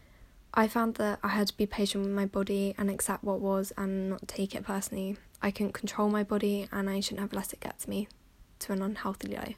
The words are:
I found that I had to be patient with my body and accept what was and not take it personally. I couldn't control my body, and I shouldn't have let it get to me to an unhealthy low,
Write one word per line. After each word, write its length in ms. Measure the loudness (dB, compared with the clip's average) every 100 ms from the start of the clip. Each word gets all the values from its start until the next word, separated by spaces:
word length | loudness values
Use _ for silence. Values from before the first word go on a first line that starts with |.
| -20 -20 -20 -20 0
I 140 | 4 4
found 280 | 4 0
that 240 | 2 0 0
I 60 | 2
had 200 | 2 2
to 80 | 2
be 100 | 0
patient 380 | 2 0 2
with 100 | 0
my 120 | 0 0
body 480 | 0 0 2 0 2
and 120 | 0
accept 320 | 2 0 0
what 180 | 0 0
was 320 | 2 2 0 -2
and 340 | -2 0 0
not 160 | -4 -6
take 280 | -4 -4
it 100 | -4
personally. 540 | -4 -2 -2 -4 -4 -6 -12 -2
I 80 | -2
couldn't 220 | 0 -2
control 360 | -2 -4 2 4
my 140 | 4
body, 440 | 2 2 2 0 -2
and 160 | -2 0
I 120 | 0
shouldn't 200 | -2 -2
have 120 | -2
let 200 | -2 -4
it 80 | -6
get 180 | -10 -8
to 100 | -4
me 180 | -2 -4 -10 -20 -20 -20 -10
to 120 | -2
an 80 | 0
unhealthy 480 | 0 -2 -4 -4 -4
low, 240 | -4 -6